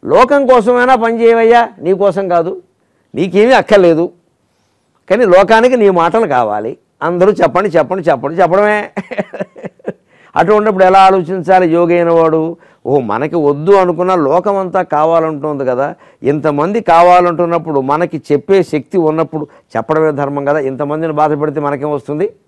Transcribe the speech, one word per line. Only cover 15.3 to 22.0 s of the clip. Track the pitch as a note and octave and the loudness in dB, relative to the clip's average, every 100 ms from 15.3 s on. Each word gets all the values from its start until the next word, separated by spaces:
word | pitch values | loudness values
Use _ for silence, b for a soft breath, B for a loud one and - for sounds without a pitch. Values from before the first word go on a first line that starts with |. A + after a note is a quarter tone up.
| D3+ D3+ D3 B2+ | -6 -8 -6 -4
కదా, | B2 C#3+ E3+ b b | -2 -4 -6 b b
ఇంతమంది | B2+ D3 D3+ C#3+ D#3+ G#3+ | -4 -2 -2 -2 -2 -4
కావాలంటున్నప్పుడు, | - E3 F3 F3+ F3+ E3 E3+ E3+ E3 D3 | 2 4 6 4 2 0 -2 -2 -4 -4
మనకి | C3 D3 F3 D#3 - | -2 -2 -2 -6 -4
చెప్పే | D3 C#3+ G3 | -4 0 0
శక్తి | F3+ D3+ - F#3+ | 0 -4 -4 -2
ఉన్నప్పుడు | D#3+ D#3 D#3 D#3 D3 b b - | -2 -2 -4 -6 -12 b b -8
చెప్పడమే | A2+ D#3 D#3 | -2 0 0
ధర్మం | C#3+ C#3+ C#3+ C#3 | -2 -6 -4 -2
కదా. | D3+ | -2
ఇంతమందిని | C3+ C3+ C#3+ D3+ D#3+ | -4 -6 -6 -6 -6
బాధ | D3+ D3+ D3 | -2 -2 -2
పెడితే | D3+ D3 | -4 -4
మనకేం | D3 C#3+ D3 | -6 -6 -6
వస్తుంది? | D3 | -8